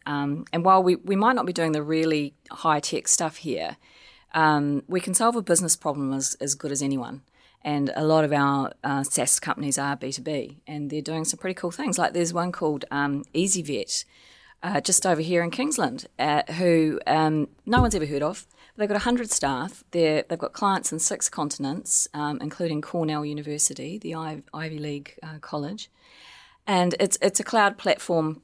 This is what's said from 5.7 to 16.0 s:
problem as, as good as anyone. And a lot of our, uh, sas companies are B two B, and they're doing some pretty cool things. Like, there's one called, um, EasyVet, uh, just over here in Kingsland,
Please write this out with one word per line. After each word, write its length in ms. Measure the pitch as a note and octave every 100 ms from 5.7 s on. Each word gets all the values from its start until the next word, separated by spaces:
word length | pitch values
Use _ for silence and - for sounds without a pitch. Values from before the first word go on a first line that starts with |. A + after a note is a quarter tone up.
| -
problem 340 | D#3 C#3+ C3+
as, 240 | C3+ C3+ -
as 140 | C#3 C3
good 180 | D3
as 80 | C#3
anyone. 400 | C#3+ C3+ A#2 C#3 _ _ _ _
And 320 | D3 D3 C#3 -
a 80 |
lot 220 | D#3 D#3 D3+
of 80 |
our, 400 | C#3+ C#3 C#3 C3+ -
uh, 200 | C#3 C#3
sas 360 | C#3 - C3 -
companies 380 | - - C#3+ C#3
are 180 | C#3+ C#3
B 160 | C3
two 120 | C#3
B, 340 | C3 D3 - C#3+ -
and 220 | D3 C#3+
they're 120 | D3+
doing 220 | D3 D#3+
some 160 | D#3+ -
pretty 140 | F#3
cool 180 | F#3 F3
things. 260 | E3+ C#4+ F#3
Like, 140 | E3
there's 220 | F3 E3+
one 180 | E3+ F3
called, 320 | - D#3+ D3 -
um, 320 | C#3+ C#3+ C#3+ -
EasyVet, 680 | D#3+ F#3+ F#3 D3+ B2 - - - _ - - - -
uh, 200 | F3 -
just 240 | - F#3 F#3+
over 160 | D#3+
here 200 | D#3+ F3
in 100 | E3+
Kingsland, 560 | E3+ C#4+ C#4 D3+ B2+